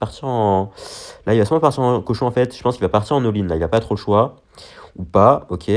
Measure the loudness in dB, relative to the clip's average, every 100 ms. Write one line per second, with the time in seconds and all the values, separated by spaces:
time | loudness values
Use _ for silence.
0 | -10 -8 -6 0 2 2 0 -8 -18 -18
1 | -18 -10 0 2 4 2 2 2 0 0
2 | -2 -2 0 0 -2 -2 -4 -2 -2 -2
3 | 0 0 0 -2 -2 -2 0 0 0 -4
4 | 0 2 0 -4 _ -20 -20 -20 -20 -16
5 | -2 4 6 4 0 -8 0